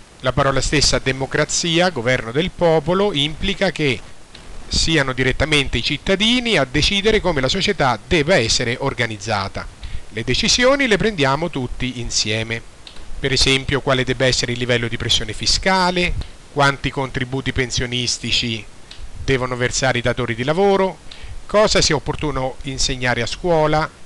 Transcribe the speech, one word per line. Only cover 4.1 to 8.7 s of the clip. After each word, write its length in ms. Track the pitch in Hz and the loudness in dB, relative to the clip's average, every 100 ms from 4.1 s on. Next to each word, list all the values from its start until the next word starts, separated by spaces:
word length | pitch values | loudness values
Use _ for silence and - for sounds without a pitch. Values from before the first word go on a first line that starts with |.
| - - - - - - | -16 -18 -18 -14 -12 -4
siano 460 | - - 156 135 | 0 2 2 2
direttamente 680 | 127 131 120 147 147 131 123 | 2 2 2 2 2 2 0
i 40 | |
cittadini 720 | - 147 - 190 220 247 233 180 | -2 -2 0 2 2 2 2 2
a 60 | |
decidere 560 | 131 147 - 202 208 208 | 2 0 0 2 2 2
come 220 | 180 147 | 2 0
la 80 | 131 | 0
società 500 | 196 202 180 135 117 - | 0 0 2 2 0 0
debba 280 | 170 147 185 | 2 4 4
essere 420 | 113 - 123 | 4 0 0